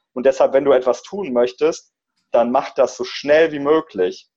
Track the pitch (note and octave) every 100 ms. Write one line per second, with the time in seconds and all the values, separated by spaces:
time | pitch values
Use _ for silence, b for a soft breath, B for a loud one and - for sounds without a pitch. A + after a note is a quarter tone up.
0 | _ B2+ B2+ C3 C#3 C3+ C#3+ B2+ B2+ A#2+
1 | - G3 F3 A#2+ B2 - D3+ E3 _ _
2 | _ _ _ A#2+ A#2 C3+ C#3 - B2 -
3 | B2 - C#3 D3+ E3 D3+ C#3+ D#3+ D#3 G2+
4 | F2+ F#2+ _